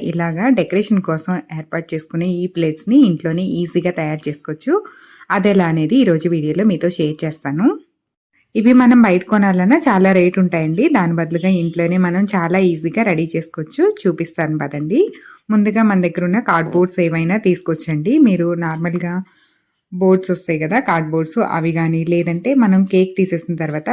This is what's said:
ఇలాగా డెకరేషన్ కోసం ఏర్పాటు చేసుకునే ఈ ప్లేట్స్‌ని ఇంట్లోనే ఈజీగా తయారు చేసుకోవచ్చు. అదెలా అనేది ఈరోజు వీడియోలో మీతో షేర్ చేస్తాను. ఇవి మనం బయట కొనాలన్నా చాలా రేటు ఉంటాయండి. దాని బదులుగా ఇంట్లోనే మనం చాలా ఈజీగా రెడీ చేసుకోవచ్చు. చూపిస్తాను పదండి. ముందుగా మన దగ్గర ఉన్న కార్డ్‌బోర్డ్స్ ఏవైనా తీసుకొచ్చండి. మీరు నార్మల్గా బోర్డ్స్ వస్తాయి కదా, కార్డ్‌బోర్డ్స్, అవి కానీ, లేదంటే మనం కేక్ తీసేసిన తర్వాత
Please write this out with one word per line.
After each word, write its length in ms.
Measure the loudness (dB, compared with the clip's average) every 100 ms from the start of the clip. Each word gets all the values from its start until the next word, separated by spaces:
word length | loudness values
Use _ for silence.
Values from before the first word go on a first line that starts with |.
ఇలాగా 420 | -2 -4 -4 -2 0
డెకరేషన్ 520 | 0 0 -2 0 0
కోసం 320 | 0 -4 -4 -6 -8
ఏర్పాటు 360 | -12 -8 -10 -8
చేసుకునే 380 | -10 -8 -6 -4
ఈ 100 | -4 -4
ప్లేట్స్‌ని 500 | -2 -4 -4 0 4
ఇంట్లోనే 420 | 4 2 -2 -4 -4
ఈజీగా 380 | -4 -4 -2 -2
తయారు 300 | -2 -4 -6
చేసుకోవచ్చు. 520 | -8 -10 -10 -10 -4 -4 -4 -14 -20 -20 -4
అదెలా 360 | 0 2 4 2
అనేది 280 | 0 2 2
ఈరోజు 320 | 4 2 0
వీడియోలో 360 | -2 -2 0 0
మీతో 260 | 0 -2
షేర్ 260 | -2 -4 -4
చేస్తాను. 480 | -8 -8 -6 0 0 0 -6 _ _ _ _ _ _ 0
ఇవి 200 | 4 6
మనం 240 | 6 6
బయట 240 | 6 4 2
కొనాలన్నా 520 | 2 2 2 2 2
చాలా 300 | 2 4 4
రేటు 260 | 4 2 2
ఉంటాయండి. 460 | 0 0 -2 0 2
దాని 280 | 2 2 0
బదులుగా 360 | -2 -2 0 0
ఇంట్లోనే 440 | -2 -2 0 0
మనం 240 | 0 0 -2
చాలా 300 | -2 0 2 2
ఈజీగా 380 | 0 -2 -2
రెడీ 240 | 0 0 -2
చేసుకోవచ్చు. 560 | -4 -8 -10 -10 0 0 0
చూపిస్తాను 600 | -2 -2 -4 -4 -4 -2
పదండి. 440 | -4 -6 -2 0 0 -4 -20 -18 -2
ముందుగా 340 | 0 2 2
మన 160 | 2 2
దగ్గర 240 | 0 -2 -2
ఉన్న 160 | 0
కార్డ్‌బోర్డ్స్ 580 | 0 0 0 0 0 0
ఏవైనా 360 | -2 0 -2 0
తీసుకొచ్చండి. 720 | 0 0 -2 -6 -4 -4 0 4
మీరు 300 | 4 4 0 -2
నార్మల్గా 560 | -4 -4 -4 -4 -4 -6 -8 _ _ _ _ _ _
బోర్డ్స్ 380 | -2 2 2 2
వస్తాయి 280 | -6 -4 -4
కదా, 180 | -2 -2
కార్డ్‌బోర్డ్స్, 560 | 0 -2 -2 -4 -2 -2 -2
అవి 200 | -2 -2
కానీ, 280 | -2 -2 -2 0
లేదంటే 440 | 0 0 -4 0 2
మనం 240 | 4 2 2
కేక్ 260 | 2 0 0
తీసేసిన 380 | -2 -2 -6 -6
తర్వాత 340 | -6 -6 -6